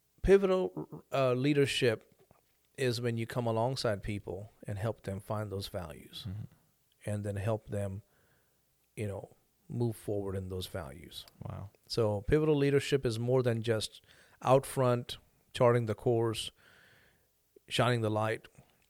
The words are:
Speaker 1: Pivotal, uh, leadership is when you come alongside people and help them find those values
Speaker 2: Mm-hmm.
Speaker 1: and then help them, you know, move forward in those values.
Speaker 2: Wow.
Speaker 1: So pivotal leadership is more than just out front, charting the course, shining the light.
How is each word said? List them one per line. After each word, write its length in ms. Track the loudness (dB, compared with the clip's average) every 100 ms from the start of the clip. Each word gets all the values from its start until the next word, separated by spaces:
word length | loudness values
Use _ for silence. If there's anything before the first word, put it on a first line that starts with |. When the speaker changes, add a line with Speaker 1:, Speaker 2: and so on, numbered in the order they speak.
| _ _
Speaker 1:
Pivotal, 800 | 4 6 6 2 0 -6 -12 -14 -6
uh, 200 | 0 2
leadership 720 | 2 2 2 2 2 0 0 -6 _ _ _ _ _ _ -4
is 220 | -2 0
when 160 | -2 -2
you 80 | -4
come 200 | -2 -2
alongside 560 | 0 0 0 -2 -2
people 500 | -4 -6 -6 -10 -10 _ -10
and 120 | -4
help 240 | -4 -4
them 180 | -6 -8
find 300 | -6 -6 -4
those 160 | -6 -6
values 560 | -8 -10 -14 -16 -12 -10
Speaker 2:
Mm-hmm. 800 | -10 -12 -16 _ _ _ _ -8
Speaker 1:
and 140 | -6
then 120 | -4 -4
help 320 | -2 -2 -4
them, 340 | -6 -4 -6 -12 _ _ _ _ _ _ _ _ -8
you 100 | -8
know, 240 | -8 -12 -20 _ _ _
move 280 | -2 -2 -2
forward 400 | -4 -2 -2 -4
in 120 | -4
those 180 | -8 -8
values. 560 | -8 -10 -12 -16 -16 -18 _
Speaker 2:
Wow. 260 | -10 -10 -12 -16 _
Speaker 1:
So 360 | 0 0 0 2
pivotal 280 | 4 4 4
leadership 480 | 4 2 2 0
is 140 | 0 -2
more 240 | 2 2
than 200 | 2 0
just 380 | 0 -2 -2 -10 _ -20 -20 _
out 220 | 4 4
front, 540 | 4 0 2 2 -2 -14 _ _ _
charting 340 | 4 6 6 2
the 80 |
course, 560 | 0 2 2 2 -2 -8 -12 _ -20 -20 _ _ _ _ _ _ -20 -6
shining 320 | 0 2 2
the 100 | 2
light. 320 | 0 0 -2 -8 -20 _ _ _